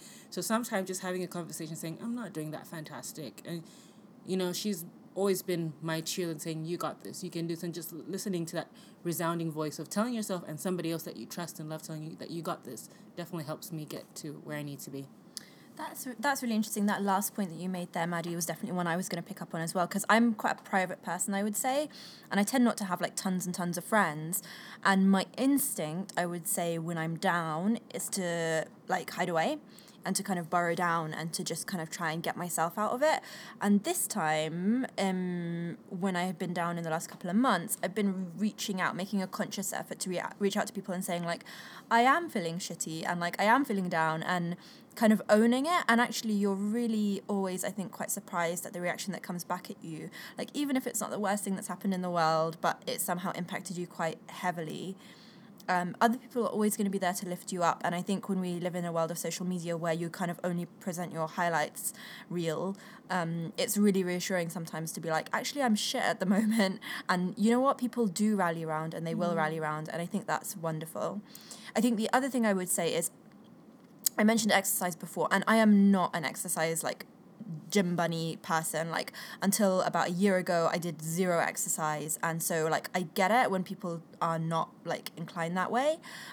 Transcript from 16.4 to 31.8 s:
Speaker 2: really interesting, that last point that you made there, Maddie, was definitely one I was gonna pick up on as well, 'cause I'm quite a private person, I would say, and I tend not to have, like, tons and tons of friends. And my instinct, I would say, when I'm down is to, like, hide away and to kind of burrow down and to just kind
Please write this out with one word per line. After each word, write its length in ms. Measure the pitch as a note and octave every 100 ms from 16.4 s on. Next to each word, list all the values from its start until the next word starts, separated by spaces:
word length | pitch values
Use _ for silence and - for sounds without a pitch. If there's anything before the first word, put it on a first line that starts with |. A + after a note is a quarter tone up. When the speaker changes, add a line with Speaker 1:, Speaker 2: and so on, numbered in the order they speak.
Speaker 2:
really 120 | B3
interesting, 320 | G#3+ G#3+ - G3+
that 160 | F#3+
last 320 | G3+ F#3+ G#3
point 160 | - G3
that 60 | E3
you 80 | F3+
made 240 | F#3 F3
there, 140 | F3+ E3+
Maddie, 280 | F3 E3
was 120 | E3+ E3
definitely 280 | D#3+ G#3
one 120 | F3+ F3
I 100 | E3+
was 140 | F#3
gonna 100 | E3+
pick 220 | E3+ G3
up 120 | E3
on 60 | E3+
as 140 | E3
well, 120 | F#3 E3+
'cause 200 | G3 -
I'm 240 | G#3+ A#3
quite 260 | G#3+ - -
a 40 |
private 400 | - G3 F#3 -
person, 320 | - F3 -
I 80 | G3
would 120 | G#3+
say, 360 | G#3 C4 C4+ D4+ - - - -
and 100 | G3
I 40 |
tend 200 | G3+ -
not 140 | A#3+ -
to 80 | G3
have, 160 | F3
like, 120 | F3
tons 300 | - G3 F#3
and 100 | F3+
tons 220 | F3+ F3 E3+
of 80 |
friends. 580 | - A3 F3+ D3+ D#3 F3+ - - - -
And 280 | - F#3+ F#3+
my 160 | G3 - -
instinct, 800 | C4 C#4 - - D#3 E3 F#3+ -
I 80 |
would 240 | F3 F3 E3+
say, 300 | - E3+ E3
when 180 | E3 E3
I'm 200 | D#3+ D#3+
down 600 | F#3+ F3 E3 D#3 F#3+ A#3 -
is 160 | - -
to, 560 | - F3+ E3+ E3 D#3+ - - -
like, 220 | F3+ D#3
hide 180 | - F3
away 300 | E3 F3+ D4+ - - - -
and 140 | - F#3+
to 60 |
kind 160 | G3 F3+
of 100 | E3
burrow 260 | F3 F3
down 380 | E3+ F3 E3+ D#3
and 180 | D3+ E3
to 100 | -
just 220 | F3 E3+ -
kind 160 | F#3